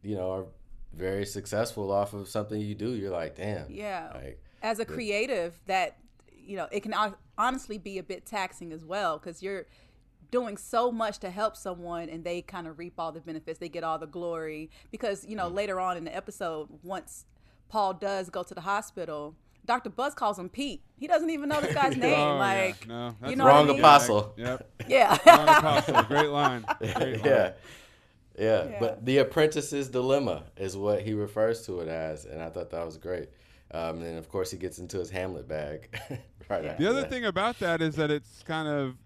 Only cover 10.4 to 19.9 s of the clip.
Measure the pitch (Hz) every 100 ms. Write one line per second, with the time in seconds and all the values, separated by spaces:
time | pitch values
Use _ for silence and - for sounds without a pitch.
10.4 | 240 208 - 233 247 233 220 208 190 180
11.4 | 214 220 196 175 170 170 170 165 165 175
12.4 | 175 190 165 156 175 - 165 160 156 160
13.4 | 156 160 175 170 165 160 156 170 175 165
14.4 | 160 156 156 - - 214 233 196 - 208
15.4 | 175 180 208 185 185 175 160 - 196 202
16.4 | 180 160 147 151 170 190 - - - _
17.4 | _ _ _ 220 196 185 202 196 185 180
18.4 | 180 180 170 202 214 - 165 151 147 160
19.4 | _ _ - 240 247